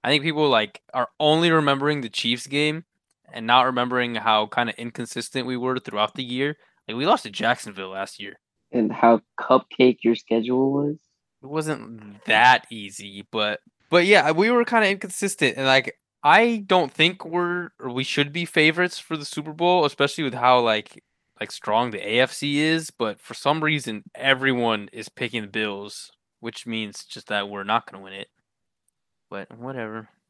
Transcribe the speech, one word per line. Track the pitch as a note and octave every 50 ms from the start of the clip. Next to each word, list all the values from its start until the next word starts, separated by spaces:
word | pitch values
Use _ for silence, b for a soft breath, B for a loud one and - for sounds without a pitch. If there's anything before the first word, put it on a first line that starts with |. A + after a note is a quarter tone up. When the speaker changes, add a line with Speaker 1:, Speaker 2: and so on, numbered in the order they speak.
| -
Speaker 1:
I | A#2
think | D3 D3 C#3
people, | E3 D3 D3+ D3+ C#3+
like, | B2+ A2 G#2+ G2+ - - _ _ -
are | C3 A#2+ - _ _
only | D3+ D3+ D#3 D#3+ E3+ E3+
remembering | D#3+ D#3+ D3+ C#3+ C#3 C3+ C#3 D3 D3+ C#3+
the | B2 A2
Chiefs | - - - A#2 A#2+ A#2+ -
game | C#3 C3+ C#3+ D3+ D3+ D3+ D#3+ - _ _ _ _ _ _ _ _ _
and | - A#2 A2+
not | A2+ B2 B2+ B2
remembering | B2+ B2+ B2 B2 B2 B2+ B2 A#2+ A#2+ A#2
how | A2 A2+ A2+ A2 G#2+ G#2+
kinda | G#2+ - B2 A#2+ A#2 - -
inconsistent | A#2+ A#2+ _ - A#2 - - A#2+ A#2 - - C3+ B2
we | B2+ B2+
were | B2 B2 B2+ B2+ B2
throughout | _ - G#2 G#2 G#2+ G#2 _
the | - C3
year, | A#2+ B2 B2+ C#3 D3 D3+ _ _ _ _ _ _
like, | - A2
we | A#2+ C#3
lost | F3+ A3+ - -
to | A2+
Jacksonville | G2+ - - A#2 B2 - - A2 G2 G2 F#2+ F#2+
last | F#2+ F#2+ G2 - - -
year. | G2+ G2+ - _ _ _ _ _ _ _
Speaker 2:
And | - B2+ A2 G#2
how | - - - A#2 A#2 A2 _ _ _ -
cupcake | - - B2+ C3 - _ - - B2+ B2+ A#2+ _ -
your | A#2 A#2
schedule | - - _ A2+ A#2 A2 A#2+ B2+ B2+ C3+ C3+
was? | C#3 C#3+ C#3+ D3 D3+ D#3+ _ _ _ _ _ _ _ _
Speaker 1:
It | -
wasn't | C3+ D3 D#3 D3+ D#3 D3+ - A2+ G#2+ A#2 A2 G#2 G#2 G2+ G2+ _
that | - A2 A2 A#2+ B2+ B2+ A#2+ - _
easy, | A#2 A2 G2+ G2 F#2+ - G2+ G2+ G2 G2+ G2+ _
but, | - A2+ G#2 G#2 G#2 - _ _ _ _ _ _
but | D#3+ F3 F3
yeah, | F#3+ G#3 F#3 C#3+ D3+
we | D#3+ D#3+ G3+ A#3
were | B3 A#3+ A#3
kinda | - A#3+ A3+ G#3+ F#3+
inconsistent, | G3+ G3 - F#3 - - G3+ G3 - - D#3+ B2+ -
and, | C3 C3+
like, | C3+ C3 C3+ B2 - - _ _ _ _ _ -
I | D3 D#3+ G#3 A#3 A#3+ A#3 A3 G3
don't | F#3+ F#3+ F#3 E3 C3
think | - - D#3+ F3 F#3+ F#3+ -
we're, | E3 E3 F3 F3 F3 F3 F3+ F3 - _ _
or | - C3
we | A#2+ B2+ C3+
should | - - - C#3+ C#3+ C#3+
be | E3+ E3+
favorites | - - E3 D3+ D#3 D#3 F3 F3+ F3+ -
for | - - _ E3
the | D3+ D3
Super | - - - D3+ D#3 D3+
Bowl, | D#3+ E3+ F3 F3+ F3+ D#3
especially | C#3+ - - C#3 C#3 - - D#3
with | C3+ A#2
how, | A#2+ A#2+ B2+ B2+ B2
like, | A#2+ A2+ G#2+ G#2+ G#2+ - - - _ _ _ _ _ _ _ _
like, | A2 -
strong | - - - G#2+ G#2+ A2+ B2 A#2+
the | G#2+ F#2
A | G2 G#2 A2 A#2+
F | C3 C3 -
C | - C#3+ C#3+ C#3+ D3
is, | D3+ D#3+ D#3+ E3 D#3+ -
but | _ _ A#2 G#2+ G2+ _
for | _ - A#2
some | - - C#3+ D3+ D#3+ D3+
reason, | D3+ D3+ D3 B2 A#2 G#2+ G#2 - - _
everyone | - B2+ C3+ C3+ B2+ C3+ C3+ C3 B2 A#2+ A#2 A2 G#2 G2+ F#2+
is | - G#2+ A2+ -
picking | _ - B2+ A2+ A#2+ A#2
the | G#2+
Bills, | G2+ G2 A2 G#2+ G#2 G2+ G2 G2+ G2+ - - - - _ _ _ _ _ _
which | A2+ A#2 A2+ - -
means | A#2+ A2+ A2+ A2 G#2 G2+ - -
just | _ - - -
that | - G#2 G#2 G2+ G2+
we're | G#2 G2+ G2
not | G#2 A2 A#2 -
gonna | - - G2 G2
win | F#2+ F#2+
it. | G2 - _ _ _ _ _ _ _ _ _ _ _ _ _ _ _ _ _ _ _ _ _
But | G2+ G2+ G2 _ A#2
whatever. | A2+ A#2+ C3 C3+ B2+ A2+ G#2+ A2 A2+ A2 _ _ _ _